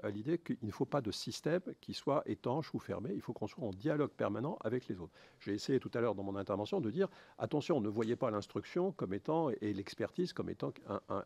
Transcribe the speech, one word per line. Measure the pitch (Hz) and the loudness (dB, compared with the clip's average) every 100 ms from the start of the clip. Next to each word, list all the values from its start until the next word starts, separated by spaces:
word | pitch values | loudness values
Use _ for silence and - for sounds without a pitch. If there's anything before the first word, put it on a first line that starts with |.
à | 107 | -4
l'idée | 104 123 170 | -4 -2 -2
qu'il | - - | -2 -4
ne | 107 | -4
faut | - | -2
pas | 135 147 | 0 0
de | 107 | 0
système | - - - - 175 - - | -4 -6 -4 0 0 -2 -8
qui | - | -10
soit | - - 143 - | -4 2 2 2
étanche | 110 123 139 - | -2 0 0 -2
ou | 110 | -6
fermé. | - 92 117 | -4 -4 -2
Il | 202 | -4
faut | - | -4
qu'on | - 107 | -4 -6
soit | - | -4
en | 120 | -6
dialogue | 95 139 151 143 | -2 2 2 2
permanent | - 104 104 139 - | 2 0 2 0 -2
avec | 110 127 - | 0 0 -2
les | 98 | -6
autres. | 80 - - - | -8 -14 -20 -10
J'ai | - | -2
essayé | 104 - 131 | -2 2 2
tout | 110 | 2
à | 120 | 2
l'heure | 117 101 | 2 2
dans | |
mon | 98 98 | -2 -2
intervention | 98 98 107 196 | 0 0 2 2
de | 113 | 2
dire, | 135 185 - - - | 2 0 -2 -18 -4
attention, | 113 151 147 147 | 0 2 4 4
ne | 104 | 4
voyez | 104 113 120 | 2 2 2
pas | 123 | 2
l'instruction | 104 98 107 - 175 185 | 2 0 -4 -2 0 0
comme | - 104 | 0 -2
étant, | 101 - 160 156 | -2 2 2 2
et | 110 104 | 2 0
l'expertise | 95 101 - 107 - 180 | -2 -4 -2 -2 0 0
comme | - 90 | 0 -4
étant | 92 139 - - | -2 -4 -4 -4
un, | 101 - | -4 -2
un, | 98 | -4